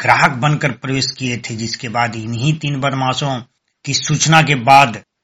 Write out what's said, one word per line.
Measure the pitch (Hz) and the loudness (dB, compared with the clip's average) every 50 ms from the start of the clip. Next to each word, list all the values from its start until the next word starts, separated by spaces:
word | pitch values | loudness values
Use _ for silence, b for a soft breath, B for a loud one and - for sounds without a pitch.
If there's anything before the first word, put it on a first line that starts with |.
ग्राहक | - - 143 - 160 170 | 0 2 2 4 2 2
बनकर | 135 120 123 147 151 143 - 143 | 0 0 0 0 0 0 -2 -4
प्रवेश | 113 - - 131 135 135 127 - | -4 -6 -6 -4 -4 -2 -4 -4
किए | - - 131 127 120 113 | -6 -6 -6 -6 -6 -8
थे, | - - 117 | -8 -10 -8
जिसके | 107 113 113 - - - 120 | -8 -8 -8 -8 -8 -10 -6
बाद | 107 117 120 117 110 | -2 -2 -2 -2 -2
इन्हीं | 113 110 113 117 113 123 151 156 | -6 -8 -8 -6 -2 -2 -2 -2
तीन | 156 - 143 143 135 | -2 -2 -4 -4 -2
बदमाशों | 135 139 131 135 131 127 127 - 151 143 135 120 113 - _ _ _ _ _ _ - | -2 -2 -2 -2 -2 -2 -2 -2 -4 -4 -4 -6 -8 -12 _ _ _ _ _ _ -8
की | - 135 | -6 -6
सूचना | - - - 151 127 - 151 160 160 | -4 -2 -2 -2 0 2 4 4 4
के | 156 147 147 | 4 4 0
बाद | 127 113 127 147 180 143 117 104 104 - _ _ _ | 0 4 6 8 8 8 6 2 -4 -14 _ _ _